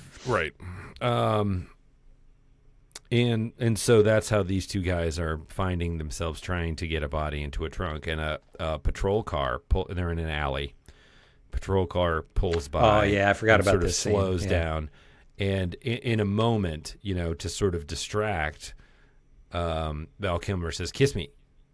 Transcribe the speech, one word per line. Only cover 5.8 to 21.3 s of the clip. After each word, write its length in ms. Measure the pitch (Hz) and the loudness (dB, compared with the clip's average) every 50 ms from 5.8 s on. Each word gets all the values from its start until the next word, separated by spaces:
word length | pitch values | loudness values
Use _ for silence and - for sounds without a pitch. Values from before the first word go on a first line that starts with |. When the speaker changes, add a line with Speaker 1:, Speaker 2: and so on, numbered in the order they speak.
| 85 85 82 82 | -2 -2 -2 -4
Speaker 1:
themselves 420 | 78 78 - - 85 82 80 - | -6 -6 -6 -6 -4 -6 -6 -6
trying 360 | - - 90 87 85 82 80 | -6 -4 -4 -2 -2 -2 -4
to 100 | 76 90 82 | -4 -4 -4
get 140 | 80 78 76 | -2 -2 -2
a 60 | 71 | -2
body 320 | 76 76 76 76 73 73 73 | -2 -2 -4 -2 -4 -4 -6
into 240 | 71 69 - 80 | -6 -6 -6 -6
a 20 | 78 | -6
trunk, 380 | - - 95 85 78 78 - | -6 -6 -6 -4 -6 -6 -6
and 120 | 82 80 78 78 | -6 -4 -4 -4
a, 180 | 78 76 - _ _ - - | -4 -4 -6 _ _ -12 -6
a 200 | 85 80 78 76 | -4 -4 -4 -2
patrol 440 | - - - - - 98 98 110 110 | -2 -2 -2 0 0 2 2 2 0
car 360 | - - 76 69 65 62 64 - - | -2 -2 -2 -2 -2 -2 -4 -2 0
pull, 180 | - 95 90 - | 0 0 0 -2
they're 200 | 98 87 90 85 | -4 -4 -2 -2
in 80 | 85 82 | -2 -2
an 120 | 82 80 | -2 -2
alley. 440 | 78 76 76 71 67 69 71 69 - - _ - - - - - - - - - _ _ - - | -2 -2 -2 -2 -2 -4 -6 -8 -10 -16 _ -20 -20 -20 -20 -20 -20 -20 -20 -20 _ _ -14 -10
Patrol 360 | - - - - 95 95 92 | -10 -8 -4 0 0 0 0
car 360 | 85 - 90 90 87 82 80 73 | 0 0 0 2 2 2 0 -2
pulls 460 | - - - - 92 82 82 78 - | -4 -2 0 0 2 2 0 -2 -2
by 320 | - - - 110 104 107 | 0 2 4 6 6 6
Speaker 2:
Oh, 20 | 104 | 4
yeah, 260 | 101 101 101 98 101 | 4 4 4 4 4
I 60 | 101 | 4
forgot 260 | - 107 110 110 104 | 4 6 6 6 6
Speaker 1:
and 20 | 98 | 6
Speaker 2:
about 80 | 101 95 | 6 4
Speaker 1:
sort 100 | 95 87 | 4 4
of 60 | 92 | 2
Speaker 2:
this 100 | 85 - | 0 0
scene. 140 | - 101 104 | 0 2 2
Speaker 1:
slows 300 | 101 98 95 92 90 92 | 2 2 2 2 0 0
Speaker 2:
Yeah. 60 | 95 | 2
Speaker 1:
down. 400 | 98 87 82 80 80 80 78 76 - - - - - - - - _ - | 2 2 2 0 -2 -2 -4 -6 -10 -16 -20 -20 -20 -20 -20 -16 _ -4
And 360 | 101 98 95 98 92 87 87 - - | -2 0 0 0 0 -2 -4 -6 -4
in, 160 | 127 113 - | -4 -4 -2
in 220 | - 131 113 110 | -2 0 2 2
a 40 | 107 | 2
moment, 720 | 98 98 104 110 117 117 107 98 87 78 78 78 - - - - | 2 2 2 2 2 2 2 0 -2 -4 -6 -8 -12 -16 -10 -6
you 120 | 104 95 | -4 -2
know, 200 | 90 87 85 82 | -2 -2 -2 -4
to 160 | 80 - - | -4 -6 -6
sort 240 | - - 104 98 87 | -4 0 0 0 0
of 120 | 85 76 | -2 -4
distract, 840 | 76 80 73 - - - 107 104 107 101 85 76 76 73 - - - - - - - _ _ _ _ _ _ _ _ _ - - - - | -6 -8 -8 -6 -4 -2 -2 -2 -2 -2 -2 -2 -4 -6 -8 -14 -18 -18 -18 -20 -20 _ _ _ _ _ _ _ _ _ -20 -16 -8 -6
um, 560 | 87 87 85 82 80 80 78 76 76 78 - _ - | -4 -4 -2 -2 -4 -4 -4 -6 -6 -10 -12 _ -6
Val 200 | 101 95 85 82 | -4 -2 -2 -2
Kilmer 340 | - - 101 92 85 82 80 | -2 -4 -4 -4 -4 -4 -6
says, 180 | - 90 82 | -6 -8 -6
"Kiss 240 | - - 135 - - | -2 2 2 2 2
me," 180 | 101 80 - | -2 -6 -8